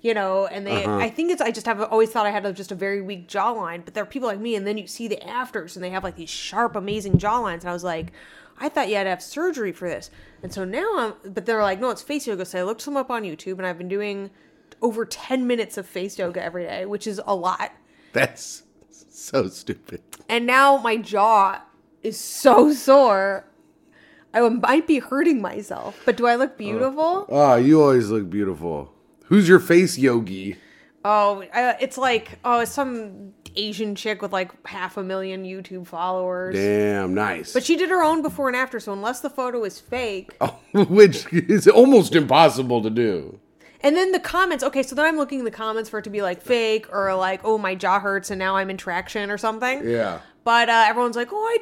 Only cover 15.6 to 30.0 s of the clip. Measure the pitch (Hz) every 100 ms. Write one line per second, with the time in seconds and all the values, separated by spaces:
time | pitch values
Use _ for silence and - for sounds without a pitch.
15.6 | 214 - 190 - 190 - 180 175 170 180
16.6 | 170 - 190 208 220 196 - 196 175 185
17.6 | - - _ _ _ 117 131 - - -
18.6 | _ _ _ _ _ - - 135 95 -
19.6 | - - - - _ - _ 226 240 254
20.6 | 277 277 233 220 208 202 208 220 196 -
21.6 | - _ _ _ 220 214 - - 269 247
22.6 | 302 277 - 277 262 196 196 196 - _
23.6 | _ _ _ _ _ _ _ 220 240 233
24.6 | 220 277 320 294 - 269 339 277 196 -
25.6 | 208 - - 202 - 233 240 240 269 -
26.6 | 208 220 262 277 320 370 403 139 143 123
27.6 | 127 156 147 127 107 110 95 101 98 85
28.6 | 85 78 69 _ _ _ _ 202 175 185
29.6 | - 170 185 -